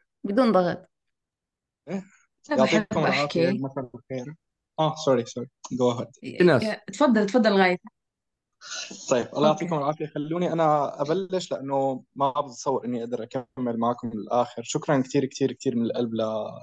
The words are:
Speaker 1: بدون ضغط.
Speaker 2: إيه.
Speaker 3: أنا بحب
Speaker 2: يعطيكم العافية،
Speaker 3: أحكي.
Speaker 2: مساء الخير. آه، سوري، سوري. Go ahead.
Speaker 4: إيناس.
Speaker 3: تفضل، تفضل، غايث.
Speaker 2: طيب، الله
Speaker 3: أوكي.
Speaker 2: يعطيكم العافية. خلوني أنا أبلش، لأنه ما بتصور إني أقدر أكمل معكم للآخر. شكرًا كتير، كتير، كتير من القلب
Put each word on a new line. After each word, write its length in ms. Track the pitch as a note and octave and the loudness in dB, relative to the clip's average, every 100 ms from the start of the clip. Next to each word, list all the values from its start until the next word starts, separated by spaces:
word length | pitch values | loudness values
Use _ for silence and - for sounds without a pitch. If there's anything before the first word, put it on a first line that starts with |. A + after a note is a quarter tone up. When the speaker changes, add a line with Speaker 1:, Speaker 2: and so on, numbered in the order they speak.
| _ _ | _ _
Speaker 1:
بدون 280 | G3 G3+ A#3+ | -2 2 4
ضغط. 380 | F#3 F3 - - _ _ _ _ _ _ _ _ _ - | 4 2 -2 -10 _ _ _ _ _ _ _ _ _ -10
Speaker 2:
إيه. 140 | F#3+ - _ _ _ - | -8 -8 _ _ _ -4
Speaker 3:
أنا 120 | C#4 | 2
بحب 120 | G#3+ | 2
Speaker 2:
يعطيكم 260 | A3 G#3 E3+ | 2 0 0
العافية، 480 | D3+ C#3 D3 F3 E3+ | 0 0 0 2 2
Speaker 3:
أحكي. 100 | A3 | 0
Speaker 2:
مساء 320 | C3+ C#3 B2+ | -4 -8 -10
الخير. 400 | A#2+ - C3 D3 D#3+ _ _ _ - | -14 -10 -10 -10 -14 _ _ _ -2
آه، 160 | D#3 | -2
سوري، 300 | - C#3+ B2 | 0 2 2
سوري. 220 | A#2 B2 A#2+ | 0 -8 -12
Go 520 | _ - B2+ B2 A#2+ | _ -8 0 0 0
ahead. 120 | - - | -4 -4
Speaker 4:
إيناس. 400 | - - F3+ C3 A3 - - | -4 4 6 6 2 -4 -8
Speaker 3:
تفضل، 340 | - C#4+ G#3+ G3+ | 2 4 6 4
تفضل، 260 | B3+ G#3+ | 4 4
غايث. 260 | G3 F#3 F3+ - - _ _ _ _ _ _ - - - - - | 6 4 2 -6 -20 _ _ _ _ _ _ -14 -12 -12 -14 -2
Speaker 2:
طيب، 160 | B2 A2 | -2 0
الله 220 | C3+ D3+ | 0 2
Speaker 3:
أوكي. 160 | D3+ | 2
Speaker 2:
يعطيكم 140 | F3 D#3 | -2 -2
العافية. 280 | C#3 D#3 D3+ | -2 -4 -6
خلوني 460 | D3 D3 E3+ F3 | -8 -4 -2 0
أنا 500 | D#3+ D#3+ D3+ C#3 - | 2 2 2 0 -2
أبلش، 500 | C#3+ F3+ F#3 F#3 - | -2 -2 -2 -6 -4
لأنه 520 | C#3+ C3+ C#3 C3+ B2+ - | -6 -4 -2 -2 -4 -8
ما 160 | - C3+ | -2 -2
بتصور 540 | C#3+ C#3 A#2+ C#3+ B2+ | -2 -6 -6 -2 -2
إني 160 | A#2 B2 | -2 -4
أقدر 220 | A#2 A#2+ | -4 -6
أكمل 560 | A2 C3 A#2+ - B2 A2+ | -6 -8 -8 -6 -4 0
معكم 320 | A#2 A#2+ A#2+ | -2 -2 -6
للآخر. 480 | A2 - A#2+ A#2+ - | -8 -2 0 0 -4
شكرًا 380 | A#2 D3+ - C#3 | -6 -4 0 0
كتير، 240 | B2 C#3+ | 2 0
كتير، 280 | C3+ - C3+ | -2 0 -2
كتير 240 | A#2+ C#3 A#2 | -2 -4 -2
من 60 | |
القلب 320 | A2+ A#2 A#2+ A2+ A2 A2 G#2+ - | -2 -2 -2 -2 -4 -4 -8 -12